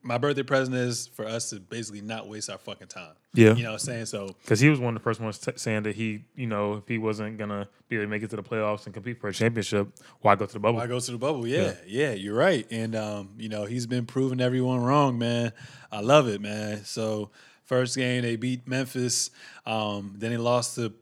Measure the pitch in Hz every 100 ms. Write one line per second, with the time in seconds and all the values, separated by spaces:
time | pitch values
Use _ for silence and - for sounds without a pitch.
0 | 123 120 143 139 131 135 131 127 123 120
1 | - - 110 113 113 110 92 113 107 104
2 | 104 110 104 107 104 98 - 101 98 -
3 | 85 80 _ - 110 117 117 107 - 117
4 | 113 107 98 98 - 107 139 147 123 113
5 | - 110 113 101 - - - 107 107 104
6 | 113 107 - - 120 107 104 104 - 117
7 | 110 107 107 110 104 104 101 _ _ 117
8 | 104 107 107 107 95 113 107 107 - 101
9 | 107 117 104 92 110 117 98 104 101 -
10 | - - 104 98 101 113 104 117 120 123
11 | 123 120 131 147 117 143 185 - - 110
12 | 147 104 98 110 170 160 107 117 113 113
13 | 107 104 98 107 110 107 104 123 117 123
14 | 117 131 135 127 127 127 127 127 120 143
15 | 143 120 117 117 117 - - - - 107
16 | 107 147 127 101 104 107 107 104 104 -
17 | 110 107 104 - - _ _ 127 127 135
18 | 127 123 120 113 123 127 123 131 127 131
19 | 123 - - - - - - 110 107 101
20 | 101 101 113 117 117 123 117 - 117 -